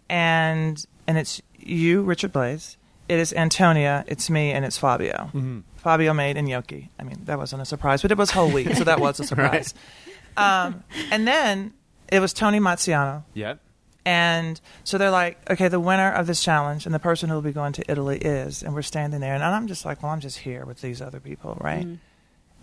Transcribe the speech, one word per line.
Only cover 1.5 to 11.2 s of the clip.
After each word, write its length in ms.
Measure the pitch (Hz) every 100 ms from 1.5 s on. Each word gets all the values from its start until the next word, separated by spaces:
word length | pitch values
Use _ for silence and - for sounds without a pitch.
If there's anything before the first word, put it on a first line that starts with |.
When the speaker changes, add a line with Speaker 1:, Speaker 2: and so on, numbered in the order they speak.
| _
Speaker 1:
you, 420 | - 170 165 190
Richard 320 | 196 170 196
Blais, 420 | 143 123 156 - - _ _ -
it 120 | 170
is 120 | 160
Antonia, 720 | 165 160 - 180 156 143 143 -
it's 220 | 147 -
me, 220 | 156 147
and 140 | 139 135
it's 120 | -
Fabio. 520 | 135 120 - - 147
Speaker 2:
Mm-hmm. 260 | 143 127 117 - -
Speaker 1:
Fabio 360 | 170 160 156
made 220 | 151 143 143
gnocchi. 480 | 143 127 - - - -
I 40 |
mean, 180 | 131 135 -
that 120 | 143
wasn't 240 | 143 135
a 40 | 135
surprise, 360 | 147 139 139
but 100 | 196
it 60 | 202
was 140 | 202
whole 180 | 190 160
wheat, 260 | 143 127 -
so 100 | 165
that 140 | 156
was 200 | 143 139
a 40 |
Speaker 2:
<laughs> 80 | 143
Speaker 1:
surprise. 420 | 123 139 160 - - - - 349 - - -
Speaker 2:
Right. 280 | 202 190 180
Speaker 1:
Um, 180 | 180 - 311 302
and 160 | 214